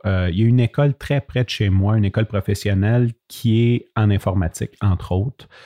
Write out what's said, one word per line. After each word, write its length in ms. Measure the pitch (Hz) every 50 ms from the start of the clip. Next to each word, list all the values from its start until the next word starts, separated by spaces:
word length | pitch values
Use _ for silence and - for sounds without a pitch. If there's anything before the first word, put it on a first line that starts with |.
| -
Euh, 220 | 107 95 92 90 90
il 80 | 85 95
y 60 | 113
a 20 |
une 140 | 117 123 127
école 340 | 117 110 - - 143 143 131
très 260 | - - - 143 139
près 220 | - - - 127 123
de 60 | -
chez 200 | - - 107 98
moi, 300 | 95 95 95 101 110 110
une 60 | 101
école 220 | 98 - 117 113
professionnelle 840 | - - 101 - - 101 - - 101 98 95 98 107 117 123 123 117 117 - _
qui 340 | _ - - - 113 110 113
est 280 | 117 120 120 120 - - _
en 120 | 113 107 104
informatique, 680 | 101 98 - 104 92 98 85 82 - - - - - _
entre 300 | - 101 92 85 - -
autres. 380 | 90 92 104 131 - - - - - - -